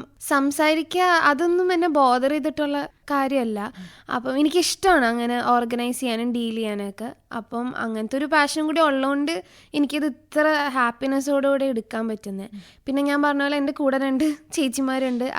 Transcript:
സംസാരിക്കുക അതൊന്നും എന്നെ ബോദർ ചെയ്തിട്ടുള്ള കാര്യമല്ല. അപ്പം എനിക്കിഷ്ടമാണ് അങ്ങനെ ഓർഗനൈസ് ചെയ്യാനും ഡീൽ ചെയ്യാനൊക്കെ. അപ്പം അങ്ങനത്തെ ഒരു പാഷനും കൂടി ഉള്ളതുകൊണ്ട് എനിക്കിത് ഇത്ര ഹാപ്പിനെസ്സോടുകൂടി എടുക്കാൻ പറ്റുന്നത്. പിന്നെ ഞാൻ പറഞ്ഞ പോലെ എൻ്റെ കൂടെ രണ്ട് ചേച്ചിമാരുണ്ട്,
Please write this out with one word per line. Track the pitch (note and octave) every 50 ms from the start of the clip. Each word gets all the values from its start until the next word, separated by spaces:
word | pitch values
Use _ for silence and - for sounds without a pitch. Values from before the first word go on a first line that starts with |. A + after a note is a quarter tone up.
| C4 - _ - - -
സംസാരിക്കുക | D4+ C#4 C#4 C#4 C#4+ - D4+ D4+ D#4 D#4+ D#4 D#4+ - F4+ F#4 F4+ F4 E4 D#4 D4
അതൊന്നും | D4 C4 F4 F4 F4 F4+ F#4 F4+
എന്നെ | F#4 E4+ E4+ F4
ബോദർ | D4 D4 C#4 B3 B3 B3+ B3+ C#4
ചെയ്തിട്ടുള്ള | D4+ D4+ C4 D#4 C4+ - D4 C#4+ C#4+ C#4+ C#4+ - - _ _ -
കാര്യമല്ല. | D4 C#4 C4+ C4+ C#4 C4+ A#3+ A3+ G#3+ G#3 G3+ A3 - F#3 F#3 E3+ - - _ - C4
അപ്പം | B3 A3+ C4 C4 C#4
എനിക്കിഷ്ടമാണ് | D4+ D#4 C#4+ F4+ E4 - - - - F#4+ F4+ D4+ B3
അങ്ങനെ | A3+ A#3 A#3+ A#3+ A#3 A#3+ A#3+ A#3
ഓർഗനൈസ് | - B3 A#3+ A#3+ A#3 A#3+ A#3+ A#3+ B3 B3 -
ചെയ്യാനും | C4+ B3 A3+ A3+ A#3 B3
ഡീൽ | A#3 A#3+ A#3 A3+ A3+
ചെയ്യാനൊക്കെ. | A3+ A3+ G#3+ G#3 G3+ G3+ G3+ G3 - G#3+ - - _ _ _ -
അപ്പം | A#3 G#3 - - A#3 A#3+ B3+ -
അങ്ങനത്തെ | - - A3+ A3 A3 G#3+ G#3+ - C#4
ഒരു | D4
പാഷനും | C#4 D#4+ D4+ C#4+ C#4+ - D#4 D#4
കൂടി | D#4 D4+ E4
ഉള്ളതുകൊണ്ട് | D#4+ D4 C4+ C4+ C4+ C#4 C#4 C#4+ C#4+ D#4+ E4 F#4 - - - - - _ -
എനിക്കിത് | D4 D4 B3 D4 D4+ C#4+
ഇത്ര | D4+ B3 - _ _ - D4+ D4+ D#4 D#4 D4 C#4+ C#4+ B3+
ഹാപ്പിനെസ്സോടുകൂടി | C4+ B3 A#3 A#3 - C4+ C4+ C4+ C#4 C4 C#4+ C#4+ C#4 C4+ C#4 C#4 C4+ C4+
എടുക്കാൻ | C4+ B3+ A3+ A3 - - A3 A3+ A3+
പറ്റുന്നത്. | A3 G#3+ - G3+ G3 F#3+ G3 A3+ G#3 G3 F3 - - _ _
പിന്നെ | - C4 C#4
ഞാൻ | C#4+ C#4+ C#4+ D4
പറഞ്ഞ | D4 D4 C#4+ C#4+
പോലെ | C#4 C#4+ D4
എൻ്റെ | D4 C#4 C#4
കൂടെ | C#4+ - D4 C4+ C4 C4+
രണ്ട് | C4+ C4+ C4 C4 D4+ D#4 D4 - - _
ചേച്ചിമാരുണ്ട്, | - E4+ C#4+ C4 A#3 C#4 C4+ C4 C4 C4 C4 C4 B3 A#3+ B3 C4 -